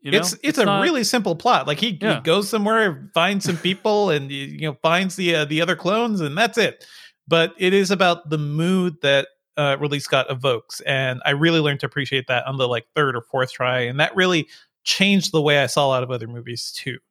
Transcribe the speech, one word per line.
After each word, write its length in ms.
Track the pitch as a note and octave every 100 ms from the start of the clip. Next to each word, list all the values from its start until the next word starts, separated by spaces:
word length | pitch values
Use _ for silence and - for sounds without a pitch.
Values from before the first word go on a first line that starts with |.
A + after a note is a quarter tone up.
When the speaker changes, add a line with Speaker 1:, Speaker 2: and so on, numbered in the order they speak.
Speaker 1:
you 100 | C#3+
know? 80 | F#3
Speaker 2:
It's, 120 | F3+ F#3
it's 60 |
Speaker 1:
It's 140 | C#4 D4+
Speaker 2:
a 60 | G3+
Speaker 1:
not 160 | G3+
Speaker 2:
really 220 | D#4+ D#4
simple 320 | G#3+ B3+ G3+ E3
plot. 320 | A#3+ G#3 C3+
Like, 120 | D3
he, 160 | A#3 E3+
Speaker 1:
Yeah. 140 | G#3+ D3
Speaker 2:
he 60 |
goes 260 | B2+ F3+ G3+
somewhere, 640 | A3 G#3 A3+ G#3+ C#3+ C#3
finds 300 | - F3 G3+ G3
some 120 | F3
people, 520 | F3 F#3+ A3 G#3 G3+
and, 200 | D3+ C#3
y-, 60 | C#3
you 260 | C#3 D3
know, 160 | D#3 C#3
finds 360 | E3 E3+ F#3+ F3+
the, 180 | F3+ E3
uh, 100 | D3
the 160 | D#3
other 140 | E3+ F3
clones, 460 | E3+ G#3 A#3 G#3
and 160 | D3+ D3+
that's 200 | A#3 A#3
it. 280 | F3+ - - - - _ -
But 260 | E3 E3 -
it 160 | F#3
is 180 | G3 F#3+
about 380 | F#3+ F#3 E3+ D#3+
the 80 | D#3
mood 580 | D3 D3 E3 F#3 F3+ D#3
that, 260 | C#3+ C#3 C3+ _ _ -
uh, 180 | C#3+ C#3
Ridley 180 | D3 C#3+
Scott 280 | C3 C#3 -
evokes, 500 | C3 C3+ A#2 - -
and 400 | - C3+ C3 B2+ -
I 60 |
really 280 | C#3+ E3 E3
learned 220 | D3 C#3+
to 40 | C3+
appreciate 400 | - C3+ C3+ B2
that 200 | B2 B2+
on 80 | C3+
the, 120 | B2+
like, 160 | A#2+ - -
third 220 | C#3+ B2
or 40 |
fourth 300 | - C3+ B2+
try, 300 | - B2 B2+
and 180 | A#2+ C3
that 160 | D#3 F#3
really 320 | F#3 F3 C#3+ - _ _ -
changed 480 | - F#3+ G3+ E3
the 80 | D#3+
way 180 | D3+ D3
I 60 | C3
saw 180 | - C#3+
a 40 |
lot 140 | C3
of 60 | B2
other 160 | B2 A#2
movies 440 | A#2+ A#2 A#2+ -
too 280 | - - B2 _